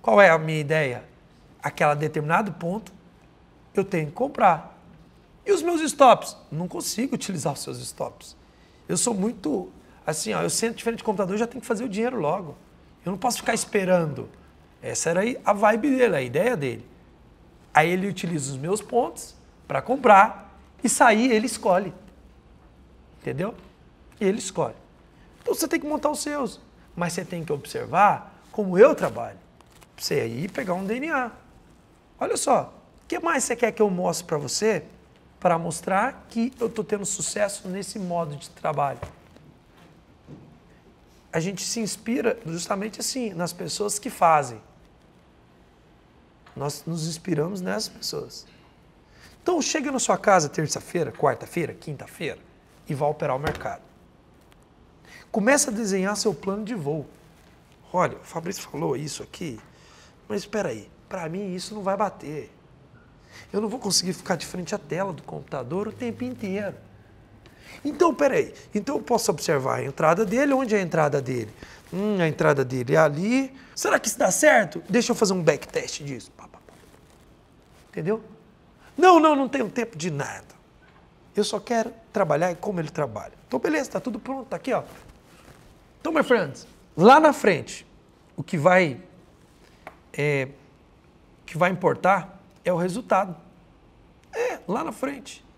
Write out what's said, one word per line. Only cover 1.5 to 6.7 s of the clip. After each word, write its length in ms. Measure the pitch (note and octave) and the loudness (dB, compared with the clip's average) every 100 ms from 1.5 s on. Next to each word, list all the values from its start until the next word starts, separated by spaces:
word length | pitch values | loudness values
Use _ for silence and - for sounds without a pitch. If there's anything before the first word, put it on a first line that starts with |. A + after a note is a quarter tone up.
| - | -10
Aquela 340 | D3+ - D3+ D3 | -8 2 2 2
determinado 580 | D3+ D#3 D3 E3+ G#3 | 0 -2 0 0 0
ponto, 400 | - E3+ G3+ - - - - - _ - _ - | -4 -6 -6 -10 -20 -20 -20 -20 _ -20 _ -6
eu 100 | - | -4
tenho 240 | F#3+ F3 D3+ | 0 -2 -2
que 60 | |
comprar. 640 | - C4+ - G#3 D#3+ - - - - - - - - - | -2 -4 4 4 4 -2 -20 -20 -20 -20 -20 -20 -14 0
E 60 | |
os 100 | F#4+ | 2
meus 200 | E4 E4+ | 2 0
stops? 560 | D#4 - C4 G3+ - - - | 0 6 8 8 2 -14 -12
Não 160 | D3+ | -8
consigo 480 | F3+ | -6